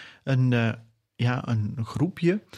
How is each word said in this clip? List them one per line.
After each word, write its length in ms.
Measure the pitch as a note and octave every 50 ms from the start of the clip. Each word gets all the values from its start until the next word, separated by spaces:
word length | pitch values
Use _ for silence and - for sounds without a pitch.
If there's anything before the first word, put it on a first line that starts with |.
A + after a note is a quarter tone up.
| - - - - _
een, 300 | - C3+ B2+ B2+ B2+ B2
eh, 200 | A#2 A#2 A2+ A2 - - - _ _ _ _ _
ja, 320 | - A#2+ A#2+ B2 B2+ - -
een 300 | A#2+ A2 G#2 G#2 - - A#2
groepje 600 | - - - C#3+ F3+ - - E3+ E3+ F3+ G#3+ - _ -